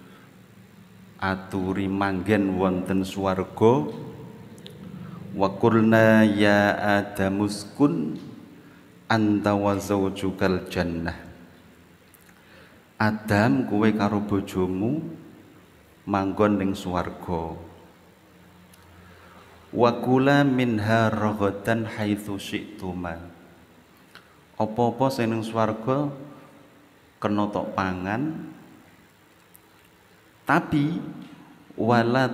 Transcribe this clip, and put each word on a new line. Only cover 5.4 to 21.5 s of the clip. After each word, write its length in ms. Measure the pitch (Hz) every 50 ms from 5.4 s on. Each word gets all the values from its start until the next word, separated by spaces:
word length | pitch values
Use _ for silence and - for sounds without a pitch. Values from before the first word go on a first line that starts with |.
| 95 95 95 -
qulna 640 | - 117 110 113 110 110 110 113 110 110 110 110 110
ya 480 | 110 101 101 104 104 104 104 101 101 87 - - 104 101 101
Adamuskun 1160 | 98 - - - 98 95 98 101 104 101 104 - - - - - 143 147 165 165 156 - - - - - - - - - - - - - - - - - - - -
anta 480 | - 113 113 107 104 104 101 95 104 104
wa 240 | 101 101 101 101 98
zawjukal 920 | 95 95 104 98 95 95 95 - - 95 92 - 101 92 92 90 90 - -
jannah." 420 | 92 85 85 85 85 82 82 80 - - - - - - - - - - - - - - _ - _ _ _ - - - - - - - - - - - - - - - _ _ -
"Adam, 680 | 110 107 107 107 - - 104 101 107 123 139 135 120 -
kowe 180 | 101 104 110 110 104
karo 260 | 107 101 101 107 104 104
bojomu 720 | 104 104 98 98 - - 92 92 90 92 95 101 117 143 160 165 - - - - - - - - - - - - - - - _ _ _ _ _ -
manggon 500 | 101 98 98 98 90 104 107 104 104 98
ning 140 | 92 95 95
swarga. 840 | - - 95 90 90 85 - - - - - 90 82 82 82 80 85 - - - - - - - _ - - _ _ _ _ - - - - - - - - - - - - - - - - - - - - - - - - - - - -
Wa 220 | - - 117 120 117 120
kula 400 | - 123 127 131 131 139 143 143
minha 720 | 143 143 127 127 127 120 117 107 104 107 113 113 113 110 107
raghadan 720 | 107 107 107 104 104 101 98